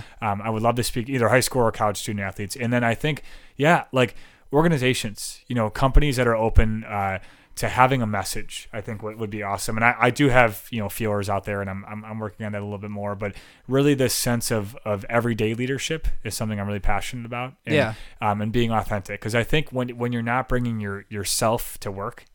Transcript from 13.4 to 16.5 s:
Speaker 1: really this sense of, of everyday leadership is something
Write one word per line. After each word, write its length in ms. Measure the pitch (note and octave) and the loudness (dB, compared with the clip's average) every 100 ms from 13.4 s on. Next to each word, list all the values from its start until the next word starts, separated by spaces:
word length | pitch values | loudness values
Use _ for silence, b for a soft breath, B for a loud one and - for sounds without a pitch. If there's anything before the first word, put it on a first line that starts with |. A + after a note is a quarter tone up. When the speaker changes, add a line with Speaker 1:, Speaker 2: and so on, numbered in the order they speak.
| B B - | B B -2
Speaker 1:
really 260 | C3+ C#3+ | 2 4
this 220 | C3+ B2+ - | 4 2 0
sense 340 | C3 A#2+ - | 0 -2 0
of, 260 | A2+ G2+ A#2+ - | -2 -4 -8 -4
of 200 | G#2 G#2 | -4 0
everyday 460 | A#2 A#2 A2 A2 | 0 0 0 0
leadership 540 | A2+ B2+ C3+ - D#2+ - - | -2 -4 -4 -4 -2 0 0
is 100 | A2+ | -2
something 260 | - A2 | -4 -4